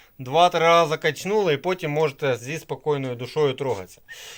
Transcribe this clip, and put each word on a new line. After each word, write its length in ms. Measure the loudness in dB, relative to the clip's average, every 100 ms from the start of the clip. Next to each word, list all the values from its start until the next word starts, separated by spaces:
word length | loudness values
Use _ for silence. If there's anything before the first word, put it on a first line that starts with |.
| _ -16
два-три 400 | -2 4 4 6
рази 380 | 6 6 4 0
качнули 560 | -2 -2 -2 0 2
і 40 | 0
потім 340 | -2 -4 -2
можете 440 | 0 -2 0 -2 -2
зі 220 | -4 -10
спокійною 580 | -8 -6 -4 -2 -4 -8
душою 380 | -6 0 0
трогатися. 480 | 0 -4 -4 -8 -16 -20 -18 -18